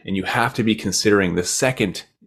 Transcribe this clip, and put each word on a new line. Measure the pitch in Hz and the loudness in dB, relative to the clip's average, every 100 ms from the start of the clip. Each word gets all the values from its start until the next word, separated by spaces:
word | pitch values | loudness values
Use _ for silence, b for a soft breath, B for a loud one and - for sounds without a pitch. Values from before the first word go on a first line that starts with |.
| - | -6
and | 98 | -4
you | |
have | - 123 120 | -2 0 0
to | - | 0
be | 110 107 | 0 0
considering | 98 - 107 101 92 85 | -2 0 4 4 2 0
the | |
second | 87 - 131 131 104 80 - _ | -2 0 0 0 -2 -4 -14 _